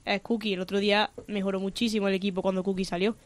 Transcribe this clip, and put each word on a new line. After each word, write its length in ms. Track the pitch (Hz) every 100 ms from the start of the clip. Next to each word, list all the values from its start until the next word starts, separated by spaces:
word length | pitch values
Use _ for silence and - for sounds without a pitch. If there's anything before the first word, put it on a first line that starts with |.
es 160 | - 202
Kuki. 320 | - 233 214
El 60 | 185
otro 180 | 180 196
día 320 | 202 208 - - -
mejoró 320 | 202 190 190
muchísimo 480 | 196 - 233 214 196
el 80 |
equipo 260 | 190 196 185
cuando 220 | 190 185
Kuki 220 | 190 190
salió. 320 | 185 175 202 214